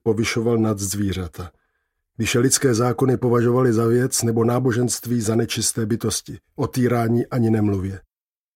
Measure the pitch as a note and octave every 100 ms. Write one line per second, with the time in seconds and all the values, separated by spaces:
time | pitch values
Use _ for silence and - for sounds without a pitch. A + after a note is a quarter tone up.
0 | A#2 G#2+ A2 A#2 A#2 A2+ A2 G2+ G2 G2+
1 | G2 F#2 F2 - F2 - _ _ _ _
2 | _ - G#2+ B2 C3 - C3+ A2 B2 A#2
3 | C3 A#2+ B2+ A#2+ A#2 B2 B2+ A2 A2+ B2
4 | B2+ - A#2 A2+ A#2 B2 B2+ A2+ B2 -
5 | A#2 A#2+ G#2+ A#2 A2 A#2 G#2+ A#2 G#2+ A2+
6 | G#2+ - - A2+ _ - B2+ B2+ A#2+ A#2+
7 | A2+ A#2+ - C3 A2+ A2 G#2 G2 F#2+ G2
8 | - _ _ _ _